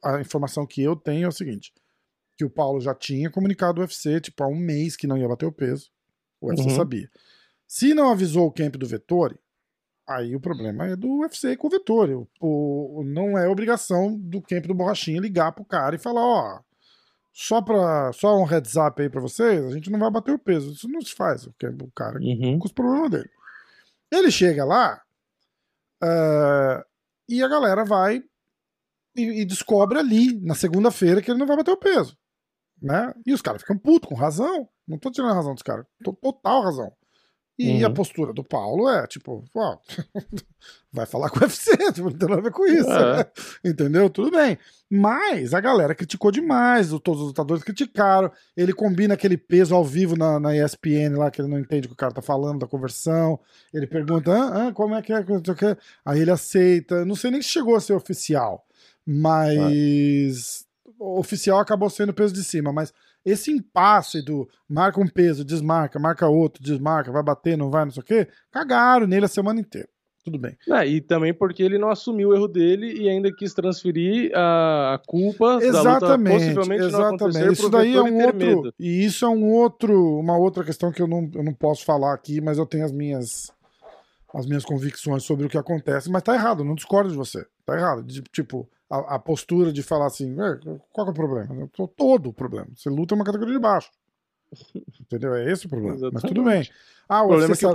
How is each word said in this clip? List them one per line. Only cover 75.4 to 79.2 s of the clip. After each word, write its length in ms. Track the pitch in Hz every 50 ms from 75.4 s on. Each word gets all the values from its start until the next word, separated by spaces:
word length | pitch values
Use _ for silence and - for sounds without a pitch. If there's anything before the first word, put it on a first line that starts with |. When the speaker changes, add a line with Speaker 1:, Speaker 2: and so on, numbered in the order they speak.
| 226
Speaker 2:
da 80 | 233 254
luta 120 | 240 233
Speaker 1:
Exatamente, 640 | 254 233 165 147 247 254 269 - - 277 254 220 190 185
Speaker 2:
possivelmente 580 | 170 165 160 156 - 190 185 196 208 185 180 165
não 80 | 202 208
acontecer 260 | 214 196 180 208 185
Speaker 1:
exatamente. 240 | 165 160 180 190 185
Isso 100 | - 208
Speaker 2:
pro 80 | 208
Speaker 1:
daí 260 | 208 226 220 240 254
é 60 | 254 240
Speaker 2:
Vettori 100 | 233 226
Speaker 1:
um 40 | 226
Speaker 2:
ter 80 | 240
Speaker 1:
outro, 360 | 247 220 190 180 180 202 170 139
Speaker 2:
medo. 120 | 120 - -
Speaker 1:
e 260 | 165 175 170 185 202
isso 180 | 214 - -